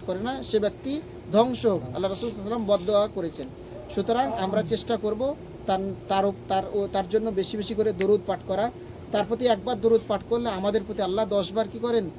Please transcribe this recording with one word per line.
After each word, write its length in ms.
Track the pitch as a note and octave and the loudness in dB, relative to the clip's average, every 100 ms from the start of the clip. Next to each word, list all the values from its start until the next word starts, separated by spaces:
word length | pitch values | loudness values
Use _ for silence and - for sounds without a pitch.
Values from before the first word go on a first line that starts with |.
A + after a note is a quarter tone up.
| - | -2
করে 120 | F#3 | -4
না, 240 | A#3 C4+ | -2 -4
সে 160 | B3 G#3+ | 0 2
ব্যক্তি 420 | G3+ - C4 C#4+ - - - | 2 -2 -6 -6 -6 -14 2
ধ্বংস 340 | G3+ B3 A#3+ A#3 | 4 4 4 2
হোক, 160 | F3+ B2+ C3 | 2 -2 -4
আল্লাহ 160 | F#3+ | -2
রাসূল 180 | F#3+ A#3 | -2 -6
সাল্লাল্লাহু 20 | |
আলাইহি 180 | G#3 G3 | -6 -4
সাল্লাম 160 | A#3+ G3+ | -2 2
বদদোয়া 420 | G3+ F3+ G3+ G#3 G3+ | 2 4 4 4 -2
করেছেন। 320 | E3+ - C3+ - - - - - | -6 -6 -12 -12 -14 -14 -6 -2
সুতরাং 360 | G3+ A#3 C4+ | 2 2 2
আমরা 280 | G#3+ F#3+ G#3 | 0 0 0
চেষ্টা 360 | E3 A3 - A#3 | 0 -2 0 0
করব 380 | G#3+ G#3+ C4+ D4+ - - - | 0 0 -2 -4 -10 -8 -2
তার, 140 | F#3+ G3 F3+ - | 0 0 -6 0
তার, 240 | G3 G3 G3 - | 2 2 0 -2
তার, 160 | F#3+ F#3+ | -2 0
ও, 140 | G#3 G3 | -2 0
তার 160 | G3 F3+ | -2 2
জন্য 200 | G#3+ A3 | 0 2
বেশি 280 | F#3+ F#3 G#3+ | 0 -2 -2
বেশি 160 | G3+ | -4
করে 200 | G#3 G#3+ | 0 0
দরুদ 280 | F3 G3 G#3 F#3+ | 2 4 4 2
পাঠ 120 | F#3 - | -4 -2
করা, 240 | F#3+ A#3 - - - - | 0 0 -2 -14 -14 -2
তার 140 | G#3 - | 0 0
প্রতি 200 | A3+ B3 | 2 2
একবার 340 | G#3 G3+ A3+ | 2 0 2
দরুদ 200 | A3+ A3+ - | 4 4 4
পাঠ 140 | G3+ - | -2 0
করলে 200 | A#3+ A#3 | 0 0
আমাদের 320 | F#3+ G3+ A3 G3 | 0 2 0 0
প্রতি 140 | G#3 | -2
আল্লাহ 240 | F3+ G3 G#3+ | 0 0 2
দশ 260 | G3+ F3 | 2 2
বার 140 | G#3 G#3+ | 0 -2
কি 120 | A3+ | -2
করেন? 300 | A#3 A#3 F3 | 0 0 0